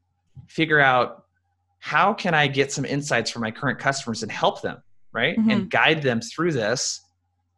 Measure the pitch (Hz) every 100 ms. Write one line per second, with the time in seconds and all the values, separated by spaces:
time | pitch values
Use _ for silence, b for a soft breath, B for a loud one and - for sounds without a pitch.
0 | _ _ _ - - - 160 156 139 127
1 | 113 - _ _ _ _ _ _ - 151
2 | 185 214 185 156 147 135 139 - 135 143
3 | 147 123 110 120 113 113 139 123 139 135
4 | - 110 107 - 180 - 92 - - -
5 | - 113 127 202 220 214 190 120 127 160
6 | 135 117 113 - 175 139 104 127 - -
7 | - _ _ _ _